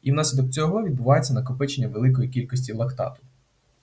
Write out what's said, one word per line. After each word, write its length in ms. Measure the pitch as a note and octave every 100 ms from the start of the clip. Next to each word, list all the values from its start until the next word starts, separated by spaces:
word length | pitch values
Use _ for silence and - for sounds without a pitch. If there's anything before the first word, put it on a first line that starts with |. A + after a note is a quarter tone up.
І 80 | C3
внаслідок 380 | D3 D#3 C3 C3
цього 340 | - D#3 G3+
відбувається 500 | G#3 C3 A#2 D3 -
накопичення 540 | A2 - C3 C#3 - A2+
великої 420 | G#2 B2+ B2+ A#2+
кількості 440 | B2 B2 B2+ B2+
лактату. 480 | A2 A#2 - F#2+ - - _ _ _ _ _